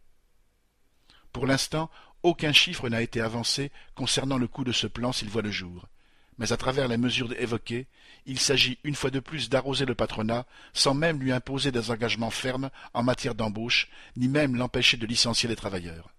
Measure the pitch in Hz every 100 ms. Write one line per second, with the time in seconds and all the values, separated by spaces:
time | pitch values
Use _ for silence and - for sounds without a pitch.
0 | - _ _ _ _ _ _ _ _ _
1 | _ - - 123 127 135 - 156 160 -
2 | - - 175 170 156 139 - 170 120 113
3 | 117 117 113 117 113 - 139 - - -
4 | 131 - 135 131 120 - 123 110 110 -
5 | 120 127 107 110 104 95 90 87 - -
6 | _ _ _ - 113 117 131 135 131 117
7 | 123 113 120 123 117 113 - 120 131 _
8 | - - - 127 - 131 127 127 151 139
9 | 135 131 - 156 113 131 131 131 127 117
10 | 113 - 107 120 123 - - - 139 135
11 | 165 151 131 127 - 135 139 120 110 113
12 | 113 107 117 - 131 127 135 - - 120
13 | 123 123 135 117 110 107 117 - - -
14 | - - 127 143 147 120 127 127 117 123
15 | 110 117 123 113 117 110 104 95 87 82
16 | 82